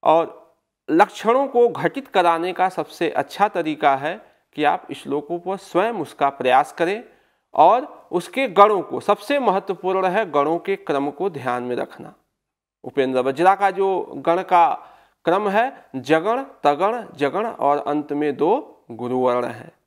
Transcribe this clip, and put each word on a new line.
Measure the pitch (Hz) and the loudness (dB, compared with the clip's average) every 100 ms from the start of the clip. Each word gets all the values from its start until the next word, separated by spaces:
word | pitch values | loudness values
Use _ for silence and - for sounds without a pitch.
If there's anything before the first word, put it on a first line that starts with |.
और | - 160 160 - _ _ _ _ - | 4 2 2 -8 _ _ _ _ -2
लक्षणों | 160 190 - 208 247 277 | 2 2 0 0 0 2
को | 254 240 | 2 2
घटित | 160 160 - - | 2 -4 -4 -4
कराने | 202 175 165 175 | 0 2 2 -2
का | 175 185 | -2 -2
सबसे | - 151 - 165 | -2 -10 -4 -4
अच्छा | - 139 - 202 | -2 -6 -2 -2
तरीका | 190 156 147 151 135 | 0 -4 0 2 2
है | 143 202 - _ _ | -2 -8 -14 _ _
कि | - | -2
आप | 147 175 - | 0 0 -6
श्लोकों | 143 - 139 147 175 | -14 -6 -6 -6 -10
पर | 175 190 | -6 -10
स्वयं | - 170 214 | -4 -2 0
उसका | 226 143 - 139 | -2 -8 -2 -2
प्रयास | 139 127 127 - | 0 2 2 2
करें | - 170 208 247 _ _ _ _ | -2 -4 -4 -10 _ _ _ _
और | - 160 226 294 - - | 4 4 4 -2 -16 -6
उसके | 180 175 - 262 | -6 -4 -4 -2
गणों | 175 208 208 | 6 6 6
को, | 151 - | -2 -6
सबसे | - 202 - 285 | -2 -2 0 0
महत्वपूर्ण | 240 185 180 180 185 190 190 | 2 0 -2 -6 -2 0 0
है | 185 214 | -2 0
गणों | 143 143 170 | 0 0 -2
के | 165 196 | -2 -6
क्रम | - 143 143 | -2 -2 -2
को | 139 190 | -4 -6
ध्यान | 156 123 123 | -4 -6 -4
में | 123 123 | -4 -6
रखना। | 143 - - - _ _ _ _ _ _ | -6 -12 -20 -20 _ _ _ _ _ _
उपेंद्र | - 139 131 131 | -10 -2 0 0
वज्रा | 127 135 175 | -2 2 2
का | 196 196 | 4 0
जो | 185 196 185 | 0 -2 -2
गण | - - 139 170 | -6 -6 -2 -2
का | 160 180 165 - - - _ _ | 2 4 4 0 -10 -20 _ _
क्रम | - 180 208 | -2 0 0
है, | 196 254 277 - 131 | 0 -2 -6 -14 -14
जगण, | 120 160 180 240 | 0 0 2 -4
तगण, | 269 - 147 143 190 240 208 | -6 -2 0 2 0 -2 -10
जगण | - 139 160 226 | -4 -2 -2 -6
और | - 143 143 | -2 0 0
अंत | - 147 151 | 0 -4 -4
में | 143 147 131 | -4 -2 0
दो | 147 240 - - _ | 0 0 -2 -20 _
गुरुवर्ण | 113 120 127 127 123 | -10 -4 0 2 0
हैं। | 123 117 131 _ | -2 -8 -18 _